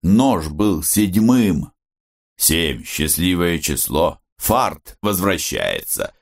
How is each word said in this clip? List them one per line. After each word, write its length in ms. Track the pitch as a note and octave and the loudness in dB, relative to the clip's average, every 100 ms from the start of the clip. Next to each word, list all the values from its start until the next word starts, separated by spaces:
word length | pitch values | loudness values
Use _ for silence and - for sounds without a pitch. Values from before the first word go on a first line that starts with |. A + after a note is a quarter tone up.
Нож 480 | E2 G#2+ C3+ G2 D#2 | 4 4 4 2 -4
был 320 | D2+ G#2 F2+ | 0 0 0
седьмым. 880 | F2+ G#2 G#2 F#2+ A2+ B2+ G#2+ D#2 - _ _ _ _ _ _ _ | 0 0 2 2 4 4 2 0 -6 _ _ _ _ _ _ _
Семь — 480 | - D#2+ D#2+ A#1+ | 0 0 0 -4
счастливое 760 | - - D#2 D#2 F2+ F2 F2 E2+ | -8 -4 -2 0 0 2 0 0
число. 640 | D2+ C#2 - C#2+ E2 - _ _ | -2 -4 -2 0 0 -2 _ _
Фарт 600 | - A#2+ A2+ - - - | 0 0 0 -4 -20 -6
возвращается. 1120 | G#2 F#2+ G2 F2+ - - G1+ G1+ - - G1+ _ | -4 0 0 -2 -4 -4 -4 -4 -6 -6 -8 _